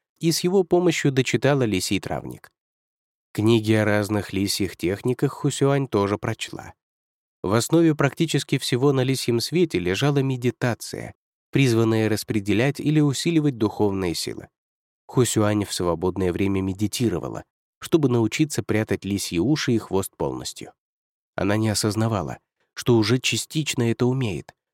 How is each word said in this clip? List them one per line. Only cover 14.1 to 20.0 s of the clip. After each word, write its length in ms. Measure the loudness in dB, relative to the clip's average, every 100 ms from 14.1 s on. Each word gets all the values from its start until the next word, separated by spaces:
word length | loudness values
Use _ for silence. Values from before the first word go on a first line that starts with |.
| -4
силы. 320 | -6 -10 -14 _ _ _ _ _ -4
Хусюань 580 | 0 2 2 2 2 -2
в 80 |
свободное 600 | -2 -2 0 -2 0 -2
время 280 | 0 0 0
медитировала — 840 | -2 -2 -2 0 -2 -2 -6 -10 -14 _ _ -18
чтобы 300 | 0 2 4
научиться 540 | 2 2 0 -2 -2
прятать 420 | -2 -2 -2 -4 -2
лисьи 320 | -4 -2 -2
уши 360 | 0 0 0
и 40 | -2
хвост 400 | 0 -4